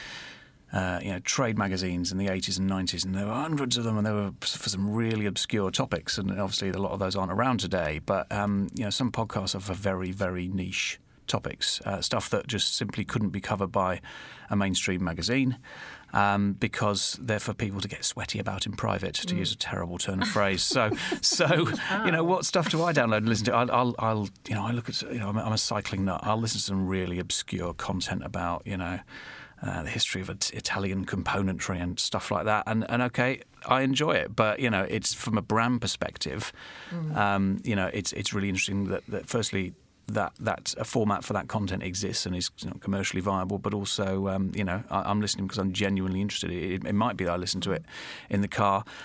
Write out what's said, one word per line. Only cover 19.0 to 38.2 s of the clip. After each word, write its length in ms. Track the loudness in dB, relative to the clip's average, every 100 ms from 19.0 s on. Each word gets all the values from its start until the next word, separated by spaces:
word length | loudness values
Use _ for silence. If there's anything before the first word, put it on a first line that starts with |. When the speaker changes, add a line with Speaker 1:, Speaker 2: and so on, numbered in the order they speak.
| -2
Speaker 1:
to 200 | -4 -2
Speaker 2:
Mm. 40 | 0
Speaker 1:
use 140 | -2
a 40 | -2
terrible 400 | -4 -2 -4 -4
turn 240 | -2 0
of 60 | 2
phrase. 340 | 4 4 4
So, 280 | 2 4 2 2 -2
Speaker 2:
<laughs> 140 | 0
Speaker 1:
so, 260 | 2 4 4 6 4 0 -2
Speaker 2:
Ah. 160 | 0
Speaker 1:
you 60 | 2
know, 140 | 4
what 200 | 4 2
stuff 240 | 4 2 2
do 140 | 2
I 100 | 4
download 260 | 4 4 4
and 100 | 4
listen 160 | 4 4
to? 80 |
I'll, 160 | 4 4
I'll, 240 | 4 4 2
I'll, 280 | 2 2 0 -6 -4
you 60 | -2
know, 80 |
I 80 | 0
look 160 | -2 -2
at, 140 | -6
you 180 | -4 -4
know, 80 | -2
I'm 80 | 0
a, 60 |
I'm 100 | 2
a 60 | 2
cycling 460 | 2 0 0 0
nut. 160 | 2 2
I'll 120 | 2 2
listen 180 | 2 0
to 60 |
some 220 | 0 0 2
really 320 | 2 0 -2
obscure 540 | -2 -4 -2 -4 -4
content 500 | -4 -2 -2 -2 -2
about, 380 | -4 -4 -2 -4 -4
you 100 | -4
know, 220 | -4 -6 -8 -16 -16 -16 -18 -10
uh, 200 | -6 -4
the 60 | -4
history 300 | -2 -2 -2
of 80 | -6
It-, 200 | -4 -4
Italian 540 | -2 -4 -2 0 -2 -2
componentry 720 | -2 0 0 0 -2 -2 -2
and 200 | -2 -2
stuff 320 | 0 -2 0
like 140 | 0 2
that. 180 | 2 2
And, 180 | 0 2
and 120 | 0
okay, 400 | 0 2 0 0 -8 -14 2
I 160 | 2
enjoy 300 | 4 2 4 2
it, 180 | 2
but, 240 | 2 2 4
you 120 | 2
know, 120 | 2
it's 320 | 2 0 0
from 240 | -2 0 0
a 40 |
brand 380 | 4 2 4 2
perspective, 720 | 0 -2 -4 -4 -6 -4 -6 -8 -16 -16 -10
Speaker 2:
Mm. 260 | -6 -2 2
Speaker 1:
um, 440 | 4 4 4 2
you 140 | 0 0
know, 120 | 0
it's, 200 | -2 -4
it's 180 | -2